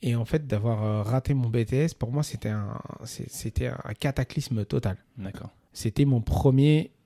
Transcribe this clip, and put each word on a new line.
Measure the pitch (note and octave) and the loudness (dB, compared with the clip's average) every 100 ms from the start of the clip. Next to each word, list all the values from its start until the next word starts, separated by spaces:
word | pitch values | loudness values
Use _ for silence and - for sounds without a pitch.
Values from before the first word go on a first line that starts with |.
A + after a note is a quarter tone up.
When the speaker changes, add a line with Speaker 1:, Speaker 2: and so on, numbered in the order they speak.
Speaker 1:
Et | B2+ A#2 | -2 0
en | A2+ | 0
fait, | D#3+ C#3+ | -2 0
d'avoir, | G#2+ A#2 A2 | 0 0 0
euh, | G#2+ G#2+ | 0 0
raté | G#2 B2+ - C#3 | 0 0 0 0
mon | A#2+ | 2
B | A#2 | 0
T | A2 C3 | 0 2
S, | D#3+ | 0
pour | - A2+ | -2 -4
moi, | C#3 | -2
c'était | D3 - G#2+ | -2 -4 -4
un, | G#2+ G2+ - - - | -4 -4 -8 -12 -14
c'est, | - - - | -12 -12 -10
c'était | - A2+ - B2+ | -8 -6 -4 -4
un | - - G#2+ | -4 -8 -4
cataclysme | D3 C3+ C3 - - A2+ G2+ | -2 -2 -2 -4 -2 -2 0
total. | C3+ G2 F#2+ _ - | -2 -2 -4 _ -12
Speaker 2:
D'accord. | G2 - - - _ | -10 -10 -16 -18 _
Speaker 1:
C'était | - A2+ - C#3+ | -6 -4 2 4
mon | B2 | 4
premier | - - C#3+ C3 D3 D#3 - - | 2 4 4 6 6 6 2 -10